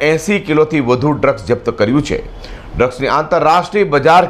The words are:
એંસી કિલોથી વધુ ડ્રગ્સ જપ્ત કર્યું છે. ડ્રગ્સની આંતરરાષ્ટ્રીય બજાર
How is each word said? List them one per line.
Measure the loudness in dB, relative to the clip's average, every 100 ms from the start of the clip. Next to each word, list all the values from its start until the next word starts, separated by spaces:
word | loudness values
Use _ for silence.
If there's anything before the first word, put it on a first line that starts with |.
| 0
એંસી | 0 0 -2 0
કિલોથી | 0 2 0 0
વધુ | 0 0
ડ્રગ્સ | 0 0 -2 -2
જપ્ત | -2 -2 -2
કર્યું | 0 0 0
છે. | -6 -8 -16 -16 -16 -10 -2
ડ્રગ્સની | -2 -2 -2 -2
આંતરરાષ્ટ્રીય | 0 0 2 2 0 -2 0
બજાર | 2 6 4